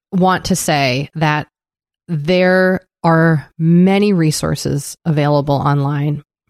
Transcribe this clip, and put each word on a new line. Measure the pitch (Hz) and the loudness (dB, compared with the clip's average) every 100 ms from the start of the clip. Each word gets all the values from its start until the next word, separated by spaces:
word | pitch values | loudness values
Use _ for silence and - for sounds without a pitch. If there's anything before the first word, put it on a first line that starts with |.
| _ | _
want | 190 185 185 - | 0 0 0 -2
to | 185 | -4
say | - 151 135 127 147 | -2 0 0 -2 -6
that | 156 151 151 - _ _ _ _ _ - | -4 -2 -2 -6 _ _ _ _ _ -10
there | 160 147 180 180 185 185 185 _ _ | -6 -2 0 2 2 2 0 _ _
are | 170 165 165 156 - - | 0 2 4 2 -4 -4
many | 160 175 190 196 208 | 2 4 4 2 2
resources | 185 156 - 160 143 139 143 - - | 2 0 -2 -4 -4 -4 -6 -8 -10
available | 170 151 147 147 143 | -4 -2 0 0 0
online | 139 143 143 139 147 147 147 - _ | -2 0 -2 -2 -2 -4 -6 -10 _